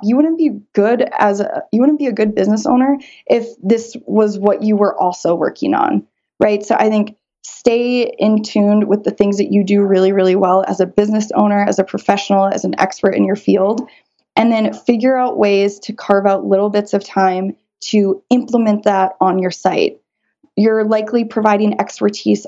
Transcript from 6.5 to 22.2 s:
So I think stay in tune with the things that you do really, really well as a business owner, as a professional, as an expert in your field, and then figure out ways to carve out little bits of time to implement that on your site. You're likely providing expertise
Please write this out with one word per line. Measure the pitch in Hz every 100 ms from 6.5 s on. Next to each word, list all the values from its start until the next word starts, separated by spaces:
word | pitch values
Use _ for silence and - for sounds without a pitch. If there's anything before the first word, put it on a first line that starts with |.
| 208
So | 208 220
I | 220
think | 214 208 - _ _ -
stay | - 240 233 240 247 233 -
in | 214 214
tune | 214 214 202 214 208
with | 208
the | -
things | - 202 202
that | -
you | 202
do | 190 202
really, | 202 190 190
really | 196 185 185
well | 185 190 190
as | 196
a | 202
business | - 208 214 214
owner, | - 208 202
as | 208 202
a |
professional, | 196 208 - 202 - 196 196
as | 190 190
an | -
expert | 190 - 196 190
in | 196
your | 202
field, | - 196 196 226 - _ _ _ _ -
and | 233
then | 226 214
figure | 214 - 240 254 262
out | 254 -
ways | 208 196 202 202
to | -
carve | 208 - 196 196
out | 196 202
little | 190 208
bits | 208 208
of | 202
time | 196 - 190 185 196 - _ _
to | - 214 196 190 -
implement | 247 233 233 220 208
that | 208 196 190 -
on | 190 185
your | 185
site. | - 185 165 - - _ _ _ _ _ -
You're | 214 220 214
likely | 220 214 240 220
providing | 226 214 208 214 208
expertise | 208 - 208 208